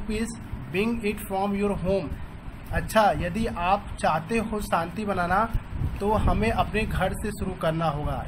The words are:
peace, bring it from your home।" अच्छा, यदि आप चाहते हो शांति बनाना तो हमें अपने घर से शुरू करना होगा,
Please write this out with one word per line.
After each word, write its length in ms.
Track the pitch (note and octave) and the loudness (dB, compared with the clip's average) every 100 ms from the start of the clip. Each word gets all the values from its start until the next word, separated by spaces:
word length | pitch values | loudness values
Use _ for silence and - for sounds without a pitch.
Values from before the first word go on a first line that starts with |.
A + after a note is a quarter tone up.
| - | -2
peace, 360 | G#3+ A3+ - - - - F3 | -2 -4 -6 -8 -8 -4 0
bring 280 | A3 A#3 | 0 0
it 280 | G#3 G3+ - | -2 -4 -2
from 320 | F#3+ G3+ G3+ | 0 0 2
your 180 | G3+ F3+ | 0 0
home।" 300 | E3+ G3 - - - - - - - | 2 0 0 -6 -8 -10 -12 -10 -4
अच्छा, 440 | - E3 A3 G3+ D3+ | -4 2 6 6 4
यदि 280 | F3 F#3 A3+ | 0 0 -2
आप 520 | E3+ F3 G#3 - - | 0 2 2 0 -2
चाहते 380 | F#3+ D#3 - A#3 | 2 2 0 -2
हो 240 | G#3+ G#3+ | 0 -4
शांति 440 | G#3 F3+ F3 G3 G#3 | 0 0 0 -4 -2
बनाना 440 | G3 F3 F#3+ A3+ - - - - - | 0 2 2 2 0 -2 -4 -4 0
तो 120 | G3+ | 2
हमें 400 | G#3+ G#3 G#3 A3 | 4 4 4 2
अपने 320 | G#3+ E3+ G#3+ | 2 0 0
घर 300 | G#3 - F#3+ | 0 0 0
से 160 | - G#3+ | 0 -4
शुरू 240 | G3+ F#3+ | -4 -6
करना 320 | F3+ E3 D#3+ E3 | -2 0 0 0
होगा, 400 | D3 D3 C3 | 0 -2 -2